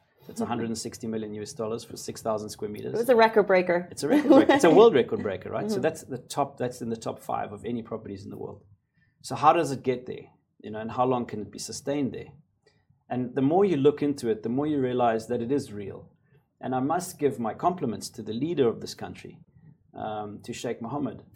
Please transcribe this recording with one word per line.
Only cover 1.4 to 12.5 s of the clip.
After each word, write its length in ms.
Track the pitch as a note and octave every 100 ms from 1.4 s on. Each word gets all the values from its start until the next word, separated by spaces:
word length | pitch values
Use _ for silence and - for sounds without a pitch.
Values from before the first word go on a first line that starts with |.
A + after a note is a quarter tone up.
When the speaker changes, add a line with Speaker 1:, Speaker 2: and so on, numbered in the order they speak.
Speaker 1:
S 120 | G#2
dollars 280 | - A2 A#2
for 140 | - -
six 240 | - -
thousand 300 | A2+ G#2+ G#2+
square 200 | - G#2
meters. 220 | G#2 A#2+
Speaker 2:
It 60 | G#3
was 100 | A#3+
a 80 | A3+
record 280 | A3+ A3
breaker. 440 | F#3+ F#3 F3+ F3 F3+
Speaker 1:
It's 120 | -
a 60 | C#3+
record 200 | D4 C4
breaker. 240 | D#4+ D#4+
It's 120 | F4
a 60 | E3+
Speaker 2:
<laughs> 80 | F#3+
Speaker 1:
world 160 | A3+
record 280 | C3+ A2 G#2+
breaker, 280 | G#2 F#2 G2+
right? 200 | A2+ G#3
So 60 | G3+
Speaker 2:
Mm-hmm. 60 |
Speaker 1:
that's 200 | D#3+ D#3+
the 160 | - B2
top, 400 | - D3 C3+ -
that's 240 | B2 -
in 80 | A#2
the 60 | A2+
top 220 | A#2+ -
five 340 | - A#2 G#2
of 100 | G#2
any 180 | G#2+ A#2+
properties 420 | A2 A2+ G#2+ F#2+
in 60 | G2+
the 60 | G#2
world. 260 | - - _ _ _ _ _ _
So 120 | -
how 200 | A#2+ D3
does 180 | E3+ C#3+
it 100 | A#2+
get 220 | B2+ B2 -
there? 200 | - - _ _ _
You 80 | A2
know, 100 | A2
and 100 | A2+
how 160 | B2+ B2+
long 180 | B2
can 160 | A#2 G#2+
it 100 | G2+
be 80 | -
sustained 540 | - A2+ C#3+ D3 B2
there? 200 | - - - _